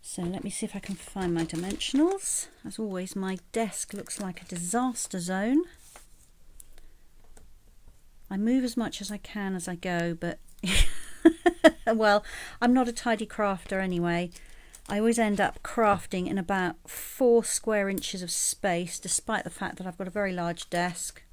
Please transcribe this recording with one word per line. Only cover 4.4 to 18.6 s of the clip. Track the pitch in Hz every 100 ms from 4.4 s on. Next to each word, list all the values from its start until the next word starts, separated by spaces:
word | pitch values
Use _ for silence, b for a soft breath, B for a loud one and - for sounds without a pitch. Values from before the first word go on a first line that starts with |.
a | -
disaster | 180 175 226 254 226 - 190
zone. | 175 190 214 277 349 - - - - - - - - - - b b b b - - - - - - - - - - - -
I | 196
move | 220 262
as | 254 240
much | 220 -
as | 196
I | 208
can | - 214 196
as | 185 170
I |
go, | 170 185 175 170 165
but | 170 - - -
<laughs> | 180 196 - - - - 330 330 359 349 311 - -
well, | 226 214 208 B B B B
I'm | 247
not | 247 240
a |
tidy | 233 240 220 220
crafter | - 208 185 - 190
anyway. | 190 175 170 170 180 B B B B B -
I | 202
always | 226 233
end | 214 202
up | 190 -
crafting | - - 220 196 - 185 180
in | 196
about | 175 196 180 - -
four | - - - 254 233
square | 226 - - 214 196
inches | 196 - 190
of | 175
space, | - - -